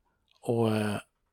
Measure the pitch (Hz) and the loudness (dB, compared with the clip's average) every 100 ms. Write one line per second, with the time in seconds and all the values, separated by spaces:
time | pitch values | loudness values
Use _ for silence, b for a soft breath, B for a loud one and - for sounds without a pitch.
0 | _ _ _ _ - 117 113 107 107 101 | _ _ _ _ -2 0 2 2 -2 -4
1 | - _ _ | -10 _ _